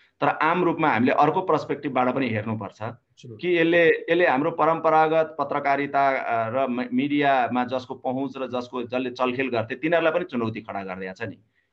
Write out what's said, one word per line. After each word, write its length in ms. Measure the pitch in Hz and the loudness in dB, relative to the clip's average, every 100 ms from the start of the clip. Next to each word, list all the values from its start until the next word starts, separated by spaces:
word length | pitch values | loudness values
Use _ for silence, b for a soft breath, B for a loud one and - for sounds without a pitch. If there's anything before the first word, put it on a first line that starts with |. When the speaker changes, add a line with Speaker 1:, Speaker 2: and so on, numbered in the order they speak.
| b _ | b _
Speaker 1:
तर 60 | 143 | -2
आम 360 | - 156 175 | 2 2 2
रूपमा 260 | 175 160 160 | 0 2 2
हामीले 220 | 123 123 | 4 4
अर्को 300 | - - 190 | 4 4 2
पर्सपेक्टिभबाट 760 | 185 151 - 143 147 127 127 127 | 0 0 0 -6 -4 0 0 0
पनि 140 | 131 | -2
हेर्नुपर्छ 520 | 110 110 110 101 - | -2 -4 -6 -8 -10
Speaker 2:
Absolutely। 600 | 107 120 _ _ 127 107 | -12 -12 _ _ -20 -8
Speaker 1:
कि 180 | 175 170 | 0 2
यसले, 280 | 165 170 165 | 4 6 6
यसले 400 | 156 - 170 170 | 4 2 4 4
हाम्रो 240 | 131 156 | 4 0
परम्परागत 840 | 165 156 160 160 156 160 160 156 - | 2 2 2 4 4 4 2 0 -2
पत्रकारिता, 680 | 143 143 143 139 143 143 139 | -4 -2 0 0 0 2 2
अ, 400 | 131 - 117 110 | 0 -2 -2 -2
र 180 | 127 135 | 0 -2
म-, 200 | 120 123 | -2 -2
मिडियामा 720 | 123 143 143 143 135 117 123 123 | -2 0 0 2 2 2 -2 -2
जसको 300 | 127 123 127 | -4 -6 -8
पहुँच 380 | 131 127 139 131 | -6 -4 -6 -6
र 100 | 131 | -8
जसको, 360 | 123 123 123 | -6 -6 -8
जसले 280 | 117 127 127 | -6 -4 -4
चलखेल 380 | 123 127 123 135 | -2 -2 -2 -2
गर्थे, 260 | 117 110 127 | -2 -4 -4
तिनीहरूलाई 380 | 156 170 160 | 0 2 2
पनि 100 | 170 | 0
चुनौती 380 | 175 127 113 110 | -4 -4 -4 -6
खडा 220 | 107 98 | -10 -10
गरिदिएको 300 | 95 92 95 | -10 -10 -10
छ 80 | 92 | -10
नि। 160 | 107 90 _ _ _ | -12 -12 _ _ _